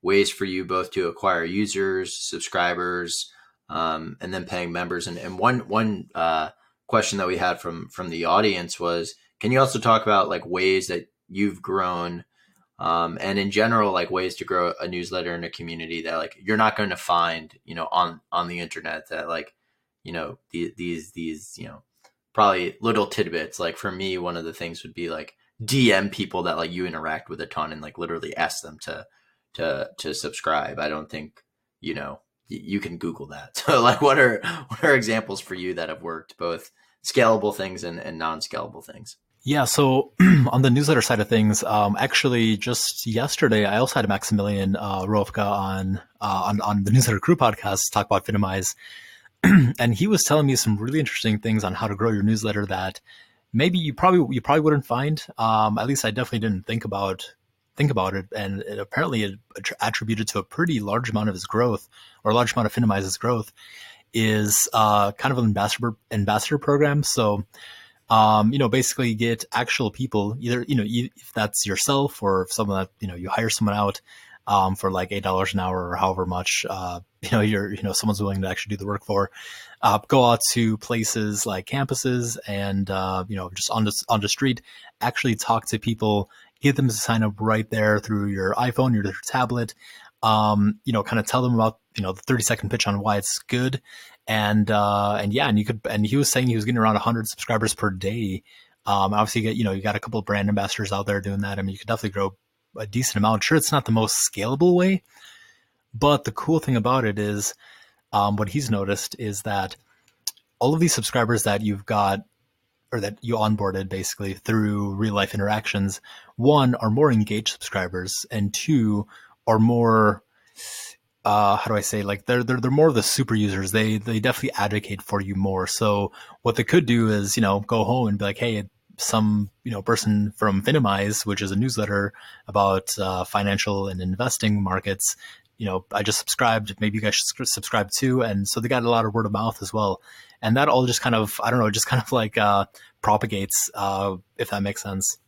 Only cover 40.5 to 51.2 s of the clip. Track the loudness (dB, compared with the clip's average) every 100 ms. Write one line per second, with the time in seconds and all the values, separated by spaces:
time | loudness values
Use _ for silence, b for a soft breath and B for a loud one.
40.5 | 4 6 4 4 2 4 2 4 4 4
41.5 | 4 2 2 2 2 0 2 2 2 2
42.5 | 2 0 -2 -2 -4 -2 -2 -2 2 4
43.5 | 4 4 2 2 0 0 0 0 0 2
44.5 | 0 0 -2 -4 -4 0 0 0 -2 0
45.5 | 0 -2 -4 -4 -4 -8 _ -4 -2 0
46.5 | 0 0 0 4 4 4 2 2 4 4
47.5 | 2 -4 -2 0 0 2 0 0 0 0
48.5 | 0 -4 -8 B B B B B _ 6
49.5 | 8 6 4 0 2 2 2 4 4 4
50.5 | 2 2 0 0 -2 -2 -2